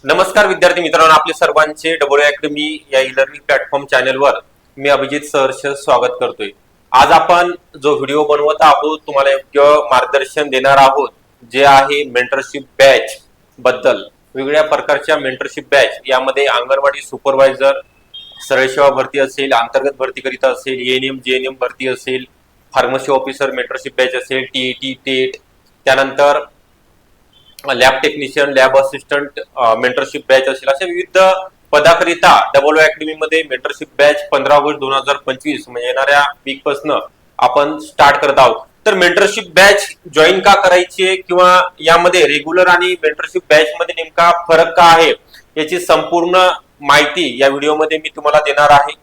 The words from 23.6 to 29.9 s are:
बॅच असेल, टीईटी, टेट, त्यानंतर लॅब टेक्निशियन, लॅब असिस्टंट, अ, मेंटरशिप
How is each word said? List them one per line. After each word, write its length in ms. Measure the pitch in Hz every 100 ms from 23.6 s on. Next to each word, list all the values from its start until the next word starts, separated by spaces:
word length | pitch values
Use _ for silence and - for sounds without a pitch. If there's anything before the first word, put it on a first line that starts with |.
| 123 131 139 127
बॅच 180 | 127
असेल, 300 | 127 127 131
टीईटी, 480 | 131 135 127 123 135
टेट, 440 | 127 - 131 131 - _ _ _ _
त्यानंतर 560 | - 131 135 131 143 147 - _ _ _ _ _ _ _ _ _ _ - 143
लॅब 200 | 123 127
टेक्निशियन, 540 | 135 147 143 135 147 143
लॅब 300 | 135 131 135
असिस्टंट, 500 | 135 139 _ 143 143 - - 139
अ, 180 | 120
मेंटरशिप 480 | 113 123